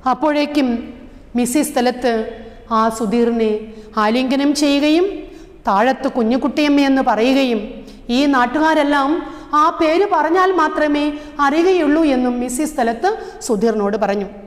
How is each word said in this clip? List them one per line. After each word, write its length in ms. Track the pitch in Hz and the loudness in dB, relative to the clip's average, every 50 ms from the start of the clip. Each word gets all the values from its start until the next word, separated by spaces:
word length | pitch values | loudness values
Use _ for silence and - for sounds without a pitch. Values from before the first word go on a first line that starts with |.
| - 262 | 0 -2
അപ്പോഴേക്കും 840 | 247 - 302 302 294 294 294 294 294 294 269 247 233 226 - - - - - - - - - - - | -2 0 0 0 2 2 0 0 0 0 0 0 0 -4 -6 -10 -16 -18 -20 -20 -20 -20 -20 -6 -2
മിസ്സിസ് 400 | 240 247 240 247 302 285 - - | -2 -2 0 0 0 0 0 0
തലത്ത് 680 | 262 240 247 247 247 - 247 226 220 220 - - - - - - - - - | 0 0 0 -2 0 -2 0 0 0 -4 -6 -10 -14 -16 -18 -20 -20 -8 -2
ആ 180 | 233 220 220 226 | 0 2 2 0
സുധീറിനെ 720 | 220 - 240 196 233 240 233 233 233 226 220 220 214 214 214 - - - - - - | 0 -2 -2 0 2 2 2 2 2 0 0 0 0 -2 -6 -10 -16 -18 -20 -8 -2
ആലിംഗനം 560 | 220 214 214 226 254 262 254 277 269 277 285 285 | 0 0 2 2 0 0 0 0 0 2 0 2
ചെയ്യുകയും 720 | 294 302 285 285 285 285 302 311 339 359 403 - - - - - - - - - - - | 2 2 2 2 2 2 2 4 2 2 0 -2 -8 -12 -14 -18 -20 -20 -20 -20 -8 -2
താഴത്ത് 440 | 233 202 196 220 262 269 262 269 277 | 0 2 2 2 2 0 0 -4 -4
കുഞ്ഞുകുട്ടിയമ്മയെന്ന് 880 | - 262 226 220 254 262 220 269 - - 294 294 285 285 277 269 269 269 | -2 0 0 2 0 0 0 -2 0 0 2 2 4 4 4 4 2 2
പറയുകയും 840 | 262 262 220 208 226 262 262 277 269 247 233 214 202 - - - - - - - - - | 2 2 2 2 2 2 2 2 2 0 0 -2 -4 -8 -14 -16 -18 -18 -20 -18 -6 -2
ഈ 160 | 240 254 285 | 0 0 2
നാട്ടുകാരെല്ലാം 1120 | 285 277 254 240 240 254 311 311 320 320 311 285 285 285 285 269 269 320 359 - - - - - - - | 2 2 2 0 0 0 0 2 2 2 2 2 2 0 0 0 0 -2 -2 -4 -10 -14 -16 -10 -2 2
ആ 240 | 302 302 330 349 - | 2 2 2 2 2
പേര് 260 | 339 311 320 359 403 403 | 0 2 2 2 2 2
പറഞ്ഞാൽ 400 | 370 311 285 311 330 381 370 381 | 2 0 2 2 2 2 2 2
മാത്രമേ 600 | 370 339 320 294 311 311 302 302 294 294 294 302 294 294 - - - - | 2 2 0 0 0 0 0 0 0 0 0 -2 -4 -6 -12 -14 -4 0
അറിയുകയുള്ളൂ 640 | 285 277 285 330 339 381 381 359 311 285 294 330 330 | 0 2 2 2 2 4 4 4 2 2 2 4 4
എന്നും 360 | 294 262 254 247 247 240 247 | 2 2 2 0 0 -2 -2
മിസ്സിസ് 380 | 240 254 - - 302 - - | -4 -6 -4 -4 -4 -4 -2
തലത്ത് 400 | - 240 226 233 233 - 381 440 - - - - - | -2 -2 -2 -2 0 0 -2 -2 -2 -8 -14 -14 -12
സുധീറിനോട് 560 | - - 226 196 214 233 220 220 202 202 214 | -4 -4 -2 0 2 0 0 0 -2 -2 0
പറഞ്ഞു. 280 | 214 208 196 202 208 196 - - - - | -2 -2 -2 -2 -4 -4 -8 -12 -16 -18